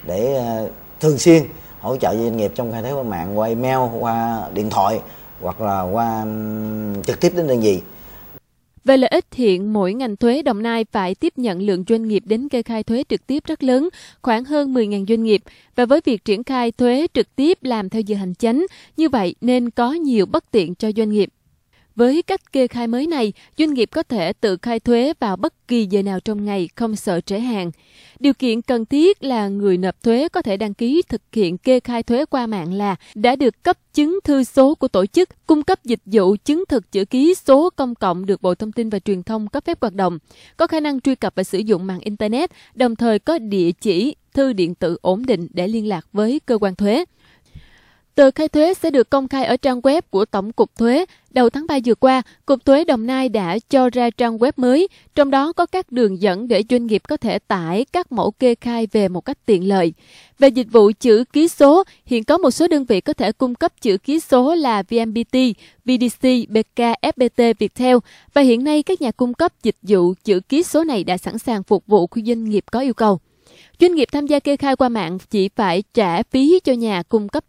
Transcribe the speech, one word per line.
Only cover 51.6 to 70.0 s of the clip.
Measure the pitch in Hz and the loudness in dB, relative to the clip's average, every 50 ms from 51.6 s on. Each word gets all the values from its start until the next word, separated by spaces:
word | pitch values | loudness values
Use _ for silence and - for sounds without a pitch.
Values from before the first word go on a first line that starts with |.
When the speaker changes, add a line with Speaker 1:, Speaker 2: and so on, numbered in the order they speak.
| 320 | -4
Speaker 2:
ba | 330 294 269 226 | -4 -4 -2 0
vừa | 247 208 | 0 2
qua, | - 262 262 262 254 - - _ _ _ | 4 4 4 4 2 -2 -6 _ _ _
Cục | - 277 247 - | 0 0 2 4
Thuế | 277 269 294 339 | 4 4 4 4
Đồng | 330 269 220 220 | 2 0 -2 -2
Nai | 247 262 262 262 247 | -4 -2 -2 -2 -2
đã | 208 214 185 165 180 233 - _ | -2 -2 -2 -2 -4 -6 -4 _
cho | 277 262 254 247 | 2 2 2 2
ra | 220 254 240 233 | 2 0 -2 -2
trang | - - 240 233 226 | 0 -2 -2 -2 0
web | 214 233 294 - | 0 -2 -2 0
mới, | - 247 247 262 311 381 - - _ _ _ _ | 0 0 2 2 2 2 0 -4 _ _ _ _
trong | 302 285 277 | 0 2 2
đó | 269 269 285 320 - | 2 0 0 0 -2
có | - 349 | -2 -2
các | - - 370 - - | -2 -2 -6 -6 -4
đường | 240 247 233 202 190 170 | -2 0 0 0 0 0
dẫn | 202 196 175 196 247 | 0 0 0 -2 -2
để | 240 214 185 220 - | -2 0 -2 0 0
doanh | 254 247 233 | 0 -2 0
nghiệp | 226 220 - - | 0 -2 -4 -2
có | - 202 | -4 -6
thể | - - 214 180 202 | -4 -4 -4 -4 -4
tải | - - 214 185 165 165 180 208 277 - - | -4 -4 -4 -4 -2 -2 -2 -2 -4 -2 -4
các | 359 359 - | -4 -4 -4
mẫu | 247 208 170 220 | -4 -2 -2 -2
kê | - _ 254 247 233 | -2 _ 0 0 0
khai | - - 240 240 233 226 208 | 0 -4 -6 -4 -4 -4 -2
về | - 214 202 | 0 0 0
một | 185 185 170 | 0 -2 -6
cách | - - 294 - _ | -8 -8 -10 -6 _
tiện | - 208 170 180 | 0 0 2 2
lợi. | 196 196 190 170 165 - - _ _ - - - _ _ - | 0 2 2 2 0 -2 -6 _ _ -20 -20 -20 _ _ 6
Về | 277 | 6
dịch | 269 220 254 240 226 | 6 6 4 -2 4
vụ | - 226 208 208 220 - | 6 6 6 6 4 2
chữ | - 247 214 226 247 - - | 4 4 4 4 4 0 2
ký | 294 320 | 2 2
số, | 339 - - 285 277 311 381 392 - - _ _ | 2 4 6 6 6 8 6 4 0 -6 _ _
hiện | - 247 226 220 | -4 -2 -2 2
có | - - | 0 2
một | 359 359 262 | 2 2 2
số | - - 320 | 2 2 2
đơn | 349 330 285 262 | 2 2 0 2
vị | - 208 180 | 0 0 0
có | - 285 302 | 0 -2 -4
thể | - 220 196 | -2 -2 -4
cung | - - 262 247 240 | -2 -2 -4 -4 -2
cấp | - 330 349 - _ | -2 -4 -4 -4 _
chữ | - 226 185 | -2 -2 -2
ký | 202 - 269 294 320 | 0 -2 -2 -4 -4
số | - - 269 247 247 294 349 | 0 2 2 4 4 2 2
là | 339 294 240 220 202 190 - | 0 0 0 -2 -2 -2 -2
V | 226 233 226 | -2 -2 -2
N | 226 | -2
P | 208 233 226 - | -4 -4 -4 0
T, | - 254 262 240 196 - - - _ _ _ | 0 2 2 2 0 -4 -12 -20 _ _ _
V | 247 254 220 | -2 0 0
D | 247 233 - - | 0 -2 -2 0
C, | - 254 254 240 - - | 2 2 2 2 0 0
B | 208 220 220 - _ | -2 -2 -2 -2 _
K, | - 233 233 226 - | -2 0 0 0 0
F | - 311 | -2 -4
P | - 247 254 233 - | 0 0 -2 0 2
T, | - 240 233 220 - | 2 2 2 2 0
Viettel. | 220 190 - - 247 254 254 240 - _ - - _ _ _ | -2 -4 -2 -2 2 4 4 2 2 _ -12 -20 _ _ _
Và | 285 | 4
hiện | 277 254 233 233 269 | 4 4 4 2 2
nay, | 302 302 302 285 | 0 0 0 0
các | - 381 - | 0 -2 -2
nhà | 277 220 | -2 -4
cung | - - 254 247 240 | -2 -2 -2 -2 0
cấp | - 330 359 - _ - | -2 -2 -2 -2 _ -2
dịch | 220 - _ | -4 -4 _
vụ | - 185 208 185 | 0 2 2 4